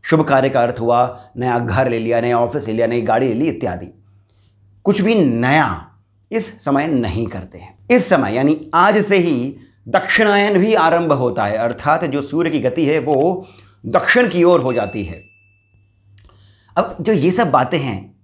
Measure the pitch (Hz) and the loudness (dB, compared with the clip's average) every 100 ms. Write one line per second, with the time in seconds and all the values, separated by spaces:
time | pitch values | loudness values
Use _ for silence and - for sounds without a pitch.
0 | - 156 139 135 131 131 120 123 117 120 | 2 0 4 2 2 0 0 -2 0 2
1 | 120 - - - 127 120 120 113 131 113 | 0 -4 -16 -6 -2 -2 -2 0 0 -2
2 | 113 117 117 120 120 147 107 110 117 120 | -2 -2 0 0 0 -4 -4 -2 0 0
3 | 107 113 131 110 156 - 117 90 90 - | 0 0 0 0 -2 -2 -6 -8 -12 -20
4 | _ _ _ _ _ _ _ _ 190 202 | _ _ _ _ _ _ _ _ -2 0
5 | 190 226 143 113 123 151 139 82 - _ | 2 2 2 0 2 2 2 -4 -12 _
6 | _ _ _ 226 220 - - 139 156 135 | _ _ _ -6 -6 -8 -2 -2 0 -2
7 | 110 110 110 95 90 90 - _ - 240 | -2 -4 -6 -8 -14 -20 -20 _ 2 2
8 | - 170 107 117 139 156 - 165 190 214 | 4 0 2 0 0 0 -2 2 4 2
9 | 202 196 175 131 131 - - _ - 175 | 2 2 2 -2 -4 -10 -20 _ -4 -4
10 | - - 214 202 208 196 214 214 160 170 | 0 2 2 2 2 2 2 2 2 2
11 | 165 143 123 110 101 110 117 120 147 160 | 0 0 0 -2 -2 -2 -4 -2 -2 0
12 | 165 143 139 151 175 151 165 170 143 156 | 0 -4 -4 -4 -2 0 -2 0 0 0
13 | 131 139 165 185 - - - _ - - | 0 0 0 -2 -10 -20 -20 _ -2 -2
14 | - 247 233 175 175 175 127 117 104 110 | 2 2 2 2 4 4 2 -2 -4 -6
15 | 90 85 - _ _ _ _ _ _ _ | -10 -12 -20 _ _ _ _ _ _ _
16 | _ - - _ _ _ _ - 226 - | _ -20 -20 _ _ _ _ -4 -4 -4
17 | 151 175 156 180 190 135 131 165 135 98 | 0 2 2 0 2 2 0 -2 -4 -8
18 | - _ | -12 _